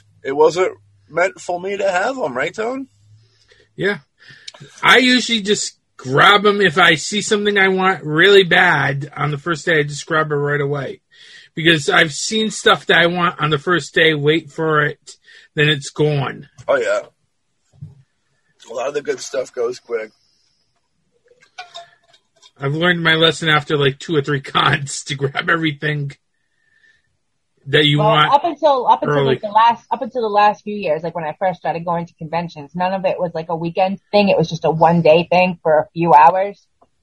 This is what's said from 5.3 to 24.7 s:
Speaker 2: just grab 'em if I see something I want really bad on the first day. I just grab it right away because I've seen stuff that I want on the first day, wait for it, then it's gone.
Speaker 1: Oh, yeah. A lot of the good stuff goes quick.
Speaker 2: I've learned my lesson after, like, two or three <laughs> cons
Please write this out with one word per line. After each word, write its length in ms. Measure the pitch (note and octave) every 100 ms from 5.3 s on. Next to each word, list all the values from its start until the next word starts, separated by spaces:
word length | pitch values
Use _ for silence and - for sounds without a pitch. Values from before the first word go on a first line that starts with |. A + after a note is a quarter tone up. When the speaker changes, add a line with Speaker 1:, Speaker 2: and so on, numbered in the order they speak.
| A3+
Speaker 2:
just 300 | G3 G3 - - _ -
grab 460 | B2+ C#3 F3 G3+
'em 160 | G3+ G3+
if 160 | F#3+ D3
I 200 | E3+ D#3+
see 260 | - G#3
something 340 | - G#3+ G#3 G3+
I 120 | F#3+
want 360 | F#3+ F#3 F#3
really 400 | D3+ D#3 F#3+ G3+
bad 640 | F3+ F3+ F#3 D3 C#3 C#3 C#3+ -
on 140 | D3
the 80 | C#3+
first 260 | F3 D#3
day. 140 | F3+ D#3
I 40 |
just 200 | D3 C#3+
grab 260 | - D#3+ D3+
it 40 |
right 260 | D3 C#3+ C#3+
away 400 | C#3+ C#3+ B2+ - _ _ - - -
because 340 | - D#3+ D#3+ E3+
I've 240 | F3 E3
seen 380 | C#3+ - A3 A3
stuff 340 | - A3 F#3 -
that 120 | E3+
I 80 | E3+
want 340 | F3+ F3 -
on 80 | D3+
the 80 | D3
first 360 | F#3 E3+ -
day, 180 | F3 D#3+
wait 380 | D3+ C#3+ D#3+ D3
for 300 | - D#3+ D3+
it, 340 | D3 - - - _ - _
then 140 | D#3 D3
it's 180 | C#3+ C#3
gone. 600 | - D3+ D3 B2 G#2+ - - -
Speaker 1:
Oh, 80 | C3+
yeah. 240 | G#2 - - _ _ _ _ _ _ _ - - _ _ _ _ _ _ -
A 40 |
lot 140 | A#2+ C3
of 60 |
the 60 | D3
good 200 | C#3+ C3
stuff 340 | - C3+ A#2+
goes 240 | - A#2 B2
quick. 300 | - A#2 A2 _ _ _ _ _ _ _ _ _ _ _ _ _ _ - F5 E5+ F5 _ _ _ _ _ _ -
Speaker 2:
I've 160 | C#3
learned 280 | D3+ F3 F3
my 120 | E3
lesson 340 | D#3+ E3 D3 E3
after, 280 | D3+ D3 D3+
like, 220 | C#3 C#3
two 180 | - D#3
or 60 |
three 180 | C#3+ C#3
<laughs> 120 | -
cons 520 | F3 D#3